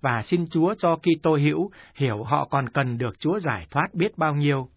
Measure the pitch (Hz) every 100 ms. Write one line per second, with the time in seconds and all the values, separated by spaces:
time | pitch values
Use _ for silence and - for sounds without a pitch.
0 | 135 117 104 180 165 165 170 214 175 160
1 | 180 160 165 156 147 151 190 - - -
2 | 139 104 107 147 135 139 127 143 131 117
3 | 123 - 147 202 165 107 82 143 160 -
4 | 165 - 156 143 143 139 127